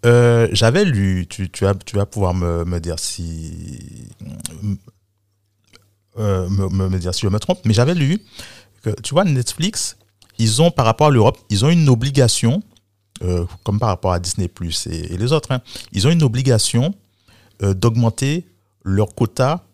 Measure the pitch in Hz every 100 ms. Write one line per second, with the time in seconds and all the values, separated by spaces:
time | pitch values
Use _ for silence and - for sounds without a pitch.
0 | 120 120 120 117 117 101 110 151 202 113
1 | 98 92 87 - 95 - 98 92 - 104
2 | 101 - 95 92 87 85 85 87 85 80
3 | - - 85 82 80 80 80 67 - -
4 | - - - - - 80 104 - - _
5 | _ _ _ _ _ _ _ - _ _
6 | _ - 107 95 90 98 95 95 95 92
7 | 87 87 101 104 - 185 - 107 127 175
8 | 139 196 - - - - _ _ - -
9 | 110 147 190 135 120 - 170 220 - -
10 | _ _ _ _ 113 113 170 165 113 113
11 | 151 131 104 - _ 101 131 170 151 120
12 | 131 139 123 - 117 160 - _ _ _
13 | _ - 90 90 85 - - 104 113 90
14 | 95 87 90 - 90 - 87 85 - 80
15 | 82 90 117 151 - 127 - - - 98
16 | 113 170 147 117 131 113 - 120 143 202
17 | _ _ _ _ _ _ 104 95 117 113
18 | 117 110 135 160 175 _ _ _ 98 95
19 | 104 - 113 - 131 170 _